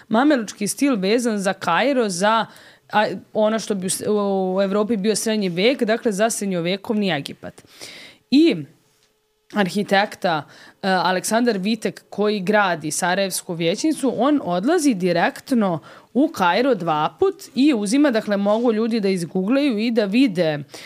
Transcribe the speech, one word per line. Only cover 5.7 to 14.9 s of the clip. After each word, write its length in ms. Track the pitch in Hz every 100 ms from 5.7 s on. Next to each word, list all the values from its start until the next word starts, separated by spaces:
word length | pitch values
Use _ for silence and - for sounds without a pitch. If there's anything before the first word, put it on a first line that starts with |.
| 285
dakle 280 | 220 226 240
za 180 | 190 226
srednjovekovni 840 | 226 202 180 170 196 - 214 196
Egipat. 520 | 151 - - 87 - - - - - - - _
I 240 | 269 330 180 143 _ _ _ _ _ _ _ _ 208
arhitekta, 880 | 180 196 202 196 214 - 190 156 - - - _
e, 60 | 196
Aleksandar 680 | 185 170 185 175 220 240 202
Vitek 460 | 190 226 202 - -
koji 300 | - 214 214
gradi 520 | 180 208 196 165 151
Sarajevsku 640 | - 180 185 196 - -
vijećnicu, 600 | 170 170 202 320 294 269 -
on 240 | 254 294
odlazi 500 | 175 180 220 359 285